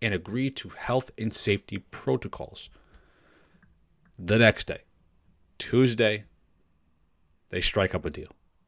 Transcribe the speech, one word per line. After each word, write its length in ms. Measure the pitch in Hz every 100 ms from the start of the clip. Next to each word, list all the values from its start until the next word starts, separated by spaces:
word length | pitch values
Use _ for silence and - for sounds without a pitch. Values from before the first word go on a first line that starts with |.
and 140 | 113 95
agree 340 | 92 117 135
to 200 | 135 90
health 420 | - - 127 - -
and 160 | 110
safety 460 | - - 98 - 98
protocols. 920 | - - - 131 - - - - - - _ _ _ _ _ _ _ _ - _ _ _ _ -
The 220 | 90 113
next 260 | 113 - -
day, 160 | 80 - _ _ _ _ _ _ -
Tuesday, 640 | - 120 127 113 110 107 - _ _ _ _ _ _ _ _ _ _ _ _
they 100 | 92
strike 320 | - 107 95
up 100 | 85
a 60 | 82
deal. 220 | 76 76 - _ _